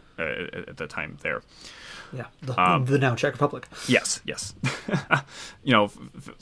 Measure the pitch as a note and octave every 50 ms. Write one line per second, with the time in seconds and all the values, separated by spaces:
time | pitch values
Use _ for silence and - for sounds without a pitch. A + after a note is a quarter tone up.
0 | - _ _ - E2 D2+ B1+ - F2+ - - F2+ F2 - F2 - D#2+ D2+ - E2
1 | D#2 D#2+ - - - D#2+ C#2 - - _ - - - - - - - - - -
2 | - - - C3 A#2 - - _ - C3 A#2+ - F3+ - F3 D3+ C3 B2+ C#3 C#3
3 | C3+ C3 A#2 - - C#3+ B2+ - C#3+ C#3+ - B2+ - - - - - - B2 -
4 | - - - - - - - - - - - - - - - - - - - C#3+
5 | - - D3+ C#3 - - - - - - - - - C#3 B2 G#2+ G#2 G2+ - -
6 | - - - - - - - -